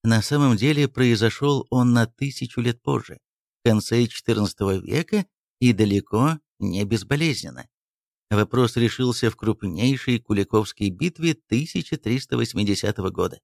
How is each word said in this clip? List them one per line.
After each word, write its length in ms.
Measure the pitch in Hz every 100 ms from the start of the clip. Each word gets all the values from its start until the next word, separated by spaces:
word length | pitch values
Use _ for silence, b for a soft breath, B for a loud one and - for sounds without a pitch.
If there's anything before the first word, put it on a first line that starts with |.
На 180 | 113 113
самом 340 | - 147 143
деле 320 | 104 127 147 139
произошёл 800 | - 123 110 113 - 143 139 -
он 240 | 127 123
на 140 | 120 113
тысячу 540 | _ 139 - 123 -
лет 200 | 120 120
позже, 380 | - 131 - - _ _ _ _
в 80 | 120
конце 380 | 107 - 117 117
четырнадцатого 680 | - - 107 101 - 98 95
века 480 | 90 123 170 214 185 _ _ _
и 140 | 127
далеко 640 | 101 107 101 - 104 143 160 _ _
не 260 | 98 92
безболезненно. 840 | 101 110 - 143 160 131 73 64 - _ _ _ _ _ _
Вопрос 480 | 104 104 120 120 120
решился 520 | 117 - 127 117 117
в 60 |
крупнейшей 840 | - 107 104 98 85 123 135 - 120
Куликовской 720 | - 101 98 110 101 - 101
битве 440 | 92 170 - 165
тысяча 640 | 156 _ 120 160 180 - -
триста 400 | 107 127 - 123
восьмидесятого 720 | 117 - 101 98 101 98 95
года. 320 | 92 92 -